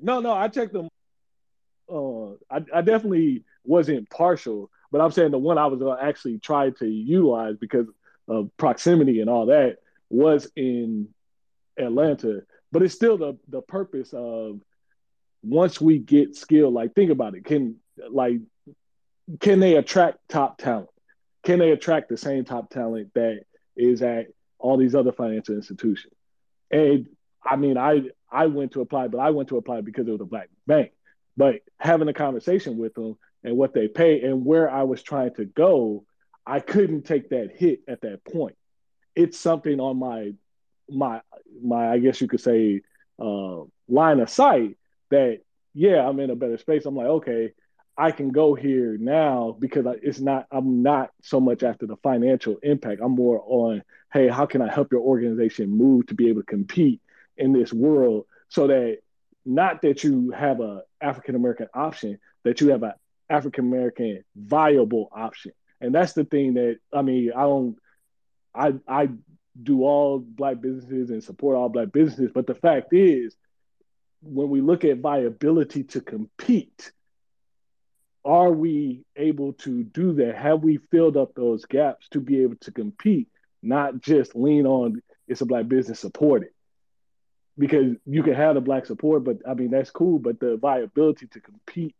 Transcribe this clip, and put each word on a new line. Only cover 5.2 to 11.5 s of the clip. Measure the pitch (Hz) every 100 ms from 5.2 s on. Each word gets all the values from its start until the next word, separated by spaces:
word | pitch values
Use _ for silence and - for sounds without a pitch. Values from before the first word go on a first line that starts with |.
| 160
the | 139
one | 143 160
I | 151
was | 131
gonna | 135 127
actually | 143 - 139 113
try | - 147 139
to | 120 113
utilize | 110 113 175 160 117 110 107
because | 110 123 113 _ _ _ -
of | 113 101 -
proximity | 147 120 170 170 135 113
and | 107
all | 120 113
that | 147 127 - _ _ _
was | 120 156 147 -
in | - 131 123 113 110 104 _ _ _ _